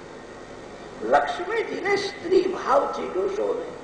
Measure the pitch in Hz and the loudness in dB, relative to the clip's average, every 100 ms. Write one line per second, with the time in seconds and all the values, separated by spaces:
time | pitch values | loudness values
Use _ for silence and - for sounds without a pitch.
0 | - - - - - - - - - - | -16 -16 -16 -16 -16 -16 -16 -16 -14 -8
1 | - 719 719 - 359 453 311 277 359 392 | 4 4 4 -2 -2 -2 -2 -2 2 2
2 | - - 339 370 - - 226 262 - - | 0 -6 4 4 4 0 4 4 4 -2
3 | - 180 202 - 101 - - - | -4 0 0 0 0 0 -4 -10